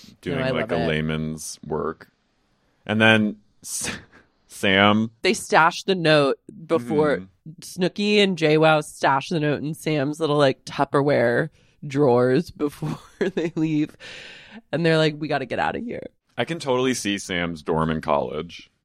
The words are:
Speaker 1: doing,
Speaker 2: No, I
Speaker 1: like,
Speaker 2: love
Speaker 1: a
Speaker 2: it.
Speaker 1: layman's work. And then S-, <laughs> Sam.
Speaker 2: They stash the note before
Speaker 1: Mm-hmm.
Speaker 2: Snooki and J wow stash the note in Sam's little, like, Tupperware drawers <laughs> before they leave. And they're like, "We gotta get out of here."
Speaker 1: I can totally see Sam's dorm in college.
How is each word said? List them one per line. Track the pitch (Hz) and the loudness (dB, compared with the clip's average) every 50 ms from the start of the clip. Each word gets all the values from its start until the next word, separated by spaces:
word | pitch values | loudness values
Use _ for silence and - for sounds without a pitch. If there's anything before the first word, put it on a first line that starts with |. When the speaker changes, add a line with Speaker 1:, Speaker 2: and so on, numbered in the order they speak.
| - - - _ | -20 -20 -20 _
Speaker 1:
doing, | - 92 87 82 | -8 -6 -6 -4
Speaker 2:
No, | 80 | -4
I | 131 | -4
Speaker 1:
like, | - 80 80 78 | -2 -4 -4 -2
Speaker 2:
love | 82 82 | -2 -2
Speaker 1:
a | 80 | -2
Speaker 2:
it. | 80 | 0
Speaker 1:
layman's | 78 78 78 78 78 78 78 78 78 78 78 - - - - | 0 -2 -2 -2 -4 -4 -4 -6 -8 -10 -12 -14 -14 -14 -10
work. | 76 76 78 78 76 82 - - - _ _ _ _ _ _ _ _ _ _ _ _ _ _ _ - | -8 -6 -4 -4 -6 -8 -10 -16 -20 _ _ _ _ _ _ _ _ _ _ _ _ _ _ _ -4
And | 104 110 | 2 4
then | 110 113 110 110 107 104 104 - _ _ _ _ | 6 6 6 6 4 0 -2 -8 _ _ _ _
S-, | - - - - - - - - - _ _ - _ | -14 -12 -10 -8 -8 -8 -10 -12 -16 _ _ -20 _
<laughs> | _ _ _ _ _ | _ _ _ _ _
Sam. | - - - 104 95 98 101 104 104 107 110 113 - _ | -10 -2 0 4 6 6 6 6 6 4 2 -2 -6 _
Speaker 2:
They | - 185 202 | -2 -2 -2
stash | 190 - - - 180 156 170 175 - - | -2 -2 2 4 4 4 4 2 -2 -2
the | - 190 | -2 -2
note | 185 165 156 156 151 143 139 120 - _ - - - 165 | 0 2 4 4 4 4 2 0 -2 _ -14 -20 -20 -4
before | 151 165 160 120 120 156 147 151 151 135 98 | -2 -2 -2 0 0 0 0 2 2 0 -2
Speaker 1:
Mm-hmm. | 95 95 _ _ _ 160 156 - - - - 180 185 | -4 -10 _ _ _ -20 -20 -18 -18 -16 -6 -4 -2
Speaker 2:
Snooki | 170 - - 208 208 208 208 202 | -2 -2 -2 0 2 4 4 4
and | 196 190 156 | 2 2 0
J | 160 151 151 156 | 2 2 4 4
wow | 156 160 156 156 | 6 4 4 2
stash | 151 - - - - 160 139 139 143 - | 0 -4 -8 -2 0 0 0 0 -2 -2
the | 185 165 | -2 -2
note | 151 151 147 104 | 0 0 -2 -2
in | - 151 160 | -4 -8 -12
Sam's | - - 160 156 151 135 143 151 151 | -8 -6 -4 -2 -2 -2 -4 -4 -4
little, | 160 147 147 147 | -2 0 2 2
like, | 147 135 131 - _ | 2 2 2 -2 _
Tupperware | - - - 139 - - 147 139 147 139 123 120 120 120 120 151 151 - _ _ _ _ _ - | -10 -4 -4 -4 0 0 0 2 2 2 2 2 2 2 0 -2 -4 -8 _ _ _ _ _ -14
drawers | 151 135 139 147 135 120 123 123 127 127 139 170 - | -6 -2 2 2 4 4 4 4 2 2 0 0 -4
<laughs> | |
before | - - 151 147 - - - 151 151 - - - - _ - 185 175 | -6 -6 -6 -6 -4 -6 -8 -8 -8 -8 -12 -18 -8 _ -4 -4 -2
they | - 160 165 156 | -2 -4 -4 -2
leave. | 170 156 160 156 147 151 - - _ - - - - - - - - - - - 214 - _ | -4 -2 0 0 -2 -2 -2 -6 _ -20 -18 -18 -18 -18 -20 -20 -20 -20 -20 -20 -20 -12 _
And | - 147 170 | -6 -2 0
they're | 165 160 156 | 2 2 4
like, | 156 156 151 151 | 2 0 0 -2
"We | 156 147 | -6 -4
gotta | 151 139 135 | -4 -4 -4
get | 120 - 104 | -4 -4 -2
out | 80 78 - | -2 -2 -2
of | - 226 | -4 -6
here." | 240 - - - - - _ _ _ _ - | -8 -10 -10 -12 -14 -18 _ _ _ _ -4
Speaker 1:
I | 123 | -4
can | - 165 165 | -4 -4 -6
totally | 147 143 127 127 127 135 127 | -2 0 0 2 2 0 0
see | - - 104 101 98 | -2 -2 -4 -4 -4
Sam's | - - 95 87 87 85 85 76 73 | -4 -4 -4 -2 -2 -4 -4 -6 -4
dorm | - 85 78 80 80 | -2 0 0 0 0
in | 80 78 | 0 -2
college. | 78 80 76 73 67 62 65 76 82 87 87 - - _ _ _ _ | -2 -2 -2 -2 -2 -4 -6 -8 -10 -10 -14 -20 -20 _ _ _ _